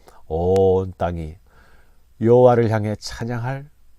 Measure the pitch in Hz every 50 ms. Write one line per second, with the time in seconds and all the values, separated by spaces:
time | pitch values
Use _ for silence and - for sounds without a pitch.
0 | _ - - - - - 78 80 87 90 95 98 95 95 92 92 95 92 90 -
1 | 95 90 87 85 80 78 80 - _ _ _ _ _ _ - - _ _ _ _
2 | _ _ _ - 107 113 120 123 123 123 120 117 117 110 110 110 104 107 104 -
3 | - - - - 117 117 120 120 117 123 135 135 143 147 _ _ _ - -